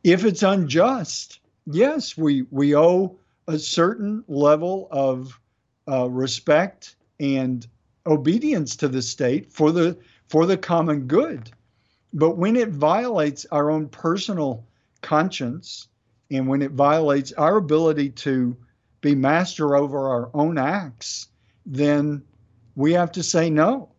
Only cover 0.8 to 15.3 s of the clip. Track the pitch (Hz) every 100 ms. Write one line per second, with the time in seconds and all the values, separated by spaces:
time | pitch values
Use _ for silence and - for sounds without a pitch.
0.8 | 226 262 160 - - - _ _ - 156
1.8 | 262 311 - - 156 139 123 135 143 147
2.8 | 165 180 190 - _ _ - 156 151 -
3.8 | 175 226 208 214 - 143 147 151 175 190
4.8 | - 139 135 127 135 - _ _ _ _
5.8 | - 131 127 127 131 - - 151 190 _
6.8 | - _ _ _ 143 135 131 127 117 _
7.8 | _ _ 170 151 135 214 302 226 147 -
8.8 | 143 131 120 - 127 139 - - 156 170
9.8 | 170 175 _ _ _ 156 170 190 - 170
10.8 | 151 147 131 165 320 160 110 _ _ _
11.8 | _ _ _ 147 160 175 190 240 220 147
12.8 | 151 196 247 202 147 139 - 147 147 156
13.8 | 151 - 165 190 208 185 143 113 - _
14.8 | _ _ - 151 185